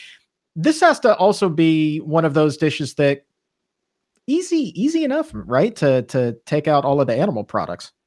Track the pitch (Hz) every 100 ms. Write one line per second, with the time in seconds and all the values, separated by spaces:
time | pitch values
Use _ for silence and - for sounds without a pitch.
0 | - - _ _ _ 165 285 311 349 294
1 | 240 - 190 196 196 156 160 160 156 156
2 | 156 160 160 147 156 - 156 - 139 -
3 | 143 139 _ _ _ _ _ _ _ _
4 | _ _ - 320 349 330 226 - 277 320
5 | 294 294 311 107 95 127 214 220 147 127
6 | - 135 120 113 - 151 151 147 135 139
7 | 123 117 202 117 101 104 87 87 - _